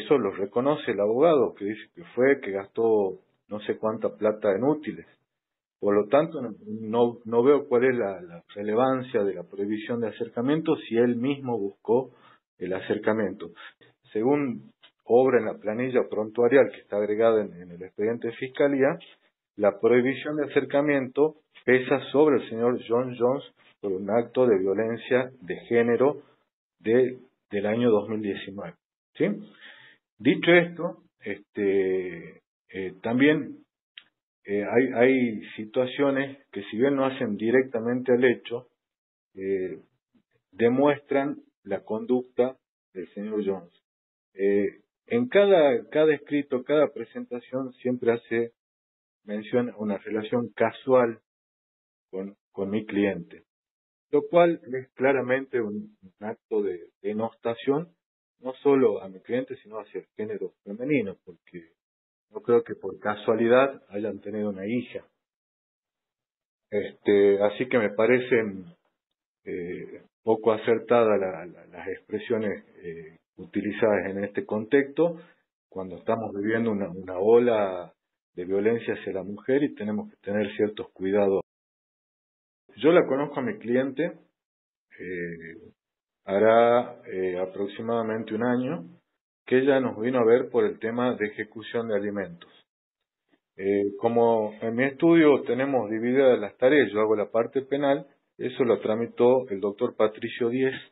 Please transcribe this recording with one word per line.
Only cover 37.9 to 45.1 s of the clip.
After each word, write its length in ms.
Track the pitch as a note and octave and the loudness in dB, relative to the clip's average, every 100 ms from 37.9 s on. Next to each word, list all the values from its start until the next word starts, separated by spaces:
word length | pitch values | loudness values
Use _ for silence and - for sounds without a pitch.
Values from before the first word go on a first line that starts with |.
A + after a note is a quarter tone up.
| B2+ B2+ | -2 2
al 120 | B2 | 4
hecho, 420 | B2+ A#2+ - A#2+ - _ _ _ _ _ _ | 4 2 -6 -12 -12 _ _ _ _ _ _
eh, 440 | F#2+ F#2+ F#2+ F#2 F#2+ _ _ _ _ _ _ _ | -10 -4 -4 -4 -10 _ _ _ _ _ _ _
demuestran 840 | F#2 A#2 B2+ D3 C#3+ - C#3 C#3 - _ _ | 0 0 4 2 2 -2 -2 -2 -8 _ _
la 180 | G2 G2 | -8 -8
conducta 760 | - A2 A#2+ B2 B2 - B2 - _ _ _ | -6 -8 -2 -2 -2 -2 -2 -2 _ _ _
del 160 | F#3+ - | -14 -12
señor 280 | - G#3+ G#3+ | -10 -6 -4
Jones. 280 | G3 F#3+ F3 _ _ _ _ _ _ | -4 -6 -10 _ _ _ _ _ _
Eh, 480 | - G2 G2+ G2 - _ _ | -2 0 2 0 -6 _ _
en 220 | - | -4